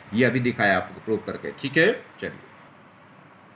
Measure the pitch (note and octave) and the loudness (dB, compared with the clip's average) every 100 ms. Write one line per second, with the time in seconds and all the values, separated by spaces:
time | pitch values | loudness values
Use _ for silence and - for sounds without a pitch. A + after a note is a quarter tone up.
0 | - G#2+ B2 B2+ B2 A2 G2+ F#2 - F#2 | -6 2 2 2 -2 0 2 2 0 -12
1 | - G#2+ - F2 D2 - C#3 D#3 F#3+ - | -4 -4 -4 -10 -10 -8 -2 2 4 2
2 | - - F2+ - - - - - - - | -8 -12 -12 -12 -20 -20 -20 -20 -20 -20
3 | - - - - - | -20 -20 -20 -20 -20